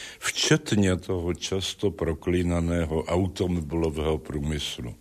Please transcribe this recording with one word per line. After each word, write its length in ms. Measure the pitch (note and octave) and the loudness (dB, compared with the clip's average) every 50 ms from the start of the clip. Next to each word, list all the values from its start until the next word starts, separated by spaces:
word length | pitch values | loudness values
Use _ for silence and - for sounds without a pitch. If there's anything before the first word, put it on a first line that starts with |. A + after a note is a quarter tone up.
| - - - - | -14 -14 -14 -6
Včetně 760 | - - - - - - D#3 D3+ D3+ - A2+ G#2 G2+ F#2+ F#2 | -6 -4 0 0 4 4 4 2 2 2 2 4 4 4 2
toho 380 | E2 - - F#2+ F2+ E2+ F2 E2+ | 2 0 -2 -2 0 0 -2 -2
často 580 | - - - F#2+ G2 F#2 - - - - G2+ | -2 -4 -4 -2 -2 -2 -4 -4 -2 -2 -2
proklínaného 1120 | D#2+ - E2 D#2+ D#2+ - - F2+ F2 F2+ F2 F2 F2 F2 E2 E2+ E2+ E2+ E2 D2+ D#2 D#2+ - | 0 0 0 -2 -2 0 0 2 2 2 2 2 2 2 2 2 2 2 0 0 0 -2 0
automobilového 1120 | - E2+ F2+ G2 F#2 F#2+ - G2 F2+ F2+ F2 D#2 C#2+ D#2+ E2 E2 D#2+ D2 D#2 D2+ D#2 D#2 | 0 2 2 2 0 0 0 0 0 0 0 -2 -2 0 0 0 0 0 0 0 0 0
průmyslu. 760 | D2+ - - - D2 C#2 D2+ D#2 D2+ - - - - A#1 A#1 - - | 0 -2 -6 -6 -4 -2 -2 -2 -2 -4 -6 -6 -6 -8 -10 -10 -12